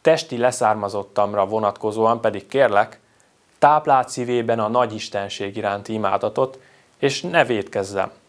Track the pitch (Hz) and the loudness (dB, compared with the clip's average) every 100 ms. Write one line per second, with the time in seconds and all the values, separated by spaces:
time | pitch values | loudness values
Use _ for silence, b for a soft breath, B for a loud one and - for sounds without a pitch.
0 | - 160 - 120 123 123 110 107 101 104 | 4 2 0 -2 0 2 0 0 -2 -6
1 | 98 - 101 104 98 110 104 101 110 107 | -6 -2 -2 0 0 0 -2 -2 -6 0
2 | 113 117 113 104 - 135 127 101 113 - | 0 2 -2 -4 -6 2 4 4 0 -4
3 | b b b b b _ 143 151 156 135 | b b b b b _ 4 4 4 2
4 | 123 - 120 123 117 117 107 120 117 107 | 2 -4 -2 -2 0 0 0 2 0 -2
5 | - 101 98 - 101 101 104 101 98 110 | -8 -6 -8 -8 -8 -4 -4 -4 -4 -4
6 | 104 98 110 117 131 - b b b b | 0 0 -2 -2 -2 -4 b b b b
7 | 139 135 175 170 127 113 95 107 98 101 | -4 -2 -2 2 2 0 -2 -6 -6 -4
8 | 95 - | -6 -8